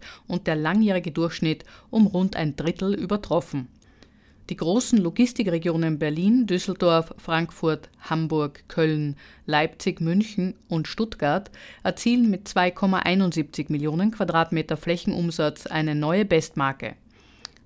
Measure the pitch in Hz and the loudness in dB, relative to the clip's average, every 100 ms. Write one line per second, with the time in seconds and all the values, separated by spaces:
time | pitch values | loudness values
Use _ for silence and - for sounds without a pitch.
0 | - - - 175 - 156 156 202 208 185 | -12 -16 -6 -4 -2 -2 2 4 4 2
1 | 165 165 165 - 160 - - - - 226 | -2 -2 -2 0 -2 -2 -8 -20 -2 2
2 | 202 180 190 - 156 143 151 180 190 196 | 4 4 0 0 -4 -2 -4 -2 -2 -2
3 | 175 208 - 165 170 143 123 - _ _ | -2 -4 0 -2 0 -6 -8 -14 _ _
4 | - _ _ _ - - 160 220 - 226 | -20 _ _ _ -10 -4 0 0 4 2
5 | 170 202 240 - 196 165 170 165 165 151 | 4 2 0 0 -2 0 0 0 0 0
6 | 156 151 190 254 214 180 - 180 175 165 | -2 0 4 4 2 0 -2 0 4 4
7 | 165 - - 165 165 - 160 151 - - | 0 -8 -4 -2 -2 -2 -2 -2 -6 -14
8 | - 160 160 156 143 - - - 160 151 | -4 -2 0 -2 -2 -6 -8 -2 0 0
9 | 147 143 - - - 151 160 - 196 165 | -2 -6 -14 -14 0 2 0 -2 -4 -2
10 | 165 185 214 - 185 - - 165 151 - | 0 2 0 -2 -4 -6 -6 -4 -4 -6
11 | 220 - 147 175 196 - - - 190 180 | -6 -2 -2 -2 -4 -16 -20 -8 -6 -2
12 | 233 247 233 190 - 190 180 180 196 190 | 2 4 4 0 -2 0 0 2 0 2
13 | - 185 185 160 147 - 147 151 151 160 | 2 2 2 0 -4 -6 -4 -2 -2 0
14 | 208 220 170 165 160 160 156 156 170 170 | 0 0 0 0 0 -2 -2 -4 -2 -2
15 | - 175 170 160 151 147 - 156 156 147 | -2 -2 -2 0 -2 -2 -6 -2 -2 0
16 | 147 185 208 160 160 - 135 135 110 - | 0 0 2 2 0 -2 -2 -2 -10 -12
17 | _ _ _ - - _ | _ _ _ -20 -20 _